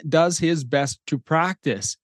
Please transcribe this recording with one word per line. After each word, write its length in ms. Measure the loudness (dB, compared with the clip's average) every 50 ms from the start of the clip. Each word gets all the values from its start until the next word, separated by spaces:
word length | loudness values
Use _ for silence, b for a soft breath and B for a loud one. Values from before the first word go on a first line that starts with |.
| -2 0
does 300 | 4 4 4 4 2 0
his 260 | 0 0 0 0 -2
best 340 | 0 0 0 0 0 -4 -8 _
to 120 | -6 -6 -4
practice 800 | -2 0 0 2 2 0 -2 -4 -4 -4 -4 -4 -4 -6 -8 -8